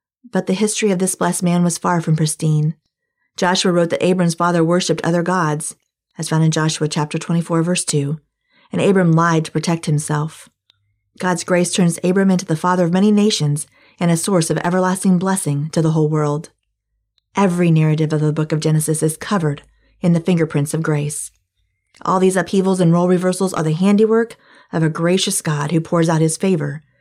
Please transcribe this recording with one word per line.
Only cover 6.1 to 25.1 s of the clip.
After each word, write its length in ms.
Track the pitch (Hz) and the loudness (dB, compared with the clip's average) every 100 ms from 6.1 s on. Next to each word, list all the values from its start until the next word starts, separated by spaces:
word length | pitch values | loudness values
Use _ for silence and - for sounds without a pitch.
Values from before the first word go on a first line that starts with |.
| - | -12
as 100 | 160 | -4
found 160 | 160 | 0
in 60 | 160 | 2
Joshua 380 | 156 156 156 151 | 2 0 -2 -4
chapter 300 | 160 151 165 | -2 -4 -6
twenty-four, 440 | - 170 165 165 | -2 -2 0 -2
verse 220 | 165 180 | 0 -2
two, 360 | - 147 139 156 _ _ _ _ _ | -2 -2 -2 -6 _ _ _ _ _
and 100 | 180 | -2
Abram 320 | 190 196 175 | 2 2 4
lied 320 | 160 170 160 160 | 2 2 0 0
to 60 | |
protect 340 | 156 156 170 165 | -4 -4 -4 -2
himself. 640 | 147 - 151 156 - - _ _ _ _ _ _ - | -2 -2 -4 -4 -10 -20 _ _ _ _ _ _ -6
God's 260 | 185 175 | -4 -4
grace 280 | - 180 180 | 0 0 0
turns 260 | - 175 165 | 2 0 0
Abram 260 | 180 185 190 | 0 2 2
into 140 | 180 | 2
the 120 | - 160 | 0 -2
father 280 | 180 180 | 0 2
of 80 | 170 | 2
many 180 | 185 208 | 2 4
nations 560 | 208 208 214 147 147 - _ _ - | 4 2 2 -2 -2 -6 _ _ -4
and 120 | 170 | 0
a 60 | 165 | 0
source 320 | - 190 160 | 0 0 0
of 100 | 156 | -2
everlasting 600 | 175 185 185 190 202 180 | 0 0 0 0 2 2
blessing 500 | 190 190 - 143 156 | 2 -2 -2 -4 -2
to 120 | 170 | 0
the 80 | 165 | 0
whole 180 | 160 151 | 2 0
world. 420 | 156 147 147 - _ _ _ _ _ _ _ _ | 0 -2 -2 -8 _ _ _ _ _ _ _ _
Every 360 | - 196 175 175 | -2 0 2 2
narrative 420 | 160 156 151 156 | 4 2 2 0
of 80 | 151 | 0
the 120 | 151 | 0
book 200 | 156 156 | -2 -2
of 80 | 160 | -2
Genesis 420 | 156 156 151 156 | 0 0 0 0
is 140 | 160 156 | -2 -4
covered 460 | - 208 156 143 - _ _ _ | -4 -2 -2 -6 -12 _ _ _
in 120 | 180 | 0
the 80 | 170 | 0
fingerprints 540 | 170 175 160 151 143 | 2 0 0 -2 -2
of 80 | 156 | -4
grace. 480 | 160 147 147 - - _ _ _ _ _ _ _ | -2 -2 -4 -8 -14 _ _ _ _ _ _ _
All 180 | - 185 | -2 2
these 160 | 190 185 | 2 2
upheavals 440 | 170 196 190 185 | 0 0 0 2
and 120 | 175 | 2
role 160 | 175 180 | 4 2
reversals 460 | 180 185 185 190 | 2 0 -2 -2
are 80 | - | -2
the 100 | 160 | -2
handiwork 640 | 156 190 208 220 220 233 - _ - - | 0 2 4 4 2 -2 -8 _ -20 -8
of 100 | 175 | -2
a 60 | 160 | -2
gracious 520 | 160 170 | 0 0